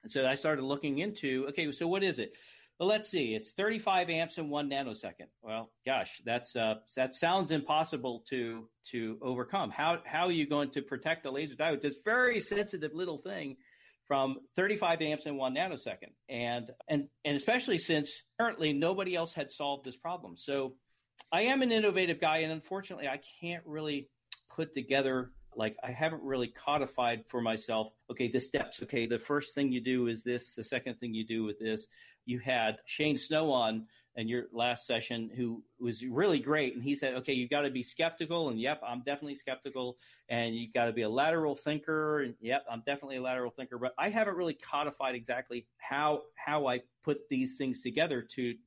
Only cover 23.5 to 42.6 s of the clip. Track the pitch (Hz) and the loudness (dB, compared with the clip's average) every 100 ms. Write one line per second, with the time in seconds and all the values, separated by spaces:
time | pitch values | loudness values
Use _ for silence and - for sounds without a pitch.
23.5 | 170 160 156 151 143 135 _ _ - _ | -8 -6 -4 -2 -2 -4 _ _ -12 _
24.5 | - 160 135 - 135 135 127 127 - - | -6 -4 -4 2 4 4 2 -2 -8 -12
25.5 | 117 110 - 123 123 160 160 135 131 117 | -2 -2 -2 -6 0 0 0 -2 0 -2
26.5 | - - 147 131 - 120 117 - 123 117 | -2 0 2 2 2 2 0 -2 0 2
27.5 | 110 117 110 107 - - 123 120 123 - | 0 0 0 0 -6 -8 -2 0 2 2
28.5 | 139 - - 127 123 113 117 - 143 143 | 0 -2 -6 -4 -2 0 0 0 0 0
29.5 | 143 139 127 120 127 120 113 123 123 - | 0 0 2 2 2 2 0 -2 -2 -4
30.5 | - 110 123 127 113 120 110 110 113 107 | -10 -4 -4 -4 -6 -4 -4 -2 -2 -2
31.5 | 104 110 110 - - - - - 123 131 | -2 -2 -2 -4 -20 -20 -12 -6 -4 0
32.5 | 127 110 113 - - 151 135 - 156 160 | 2 2 0 -6 0 2 2 2 2 4
33.5 | 131 113 110 110 _ _ - 113 120 - | 4 4 2 -4 _ _ -6 -2 -2 -2
34.5 | 117 120 117 - 117 - 117 113 123 120 | 0 0 0 0 -2 0 -4 -4 -2 -2
35.5 | 113 - - 120 110 127 123 196 147 123 | -4 -10 -6 -4 -4 -2 2 4 4 4
36.5 | 151 131 120 135 139 135 127 127 131 123 | 2 2 -2 -2 0 0 -2 0 0 2
37.5 | 143 143 127 120 - 165 165 160 170 151 | 0 0 -2 -4 0 0 0 -2 0 0
38.5 | 113 131 151 110 123 127 143 147 139 - | 0 -2 -2 -4 -6 -4 -4 -6 -8 -6
39.5 | 127 139 131 123 123 - - - 117 117 | -6 -6 -4 -6 -6 -16 -20 -4 0 0
40.5 | 113 117 123 117 117 107 120 151 165 151 | -2 -2 2 2 2 0 2 2 2 0
41.5 | 139 147 151 147 156 151 151 127 - 113 | -2 -2 -2 -2 0 2 0 -2 -4 -2
42.5 | 135 | -2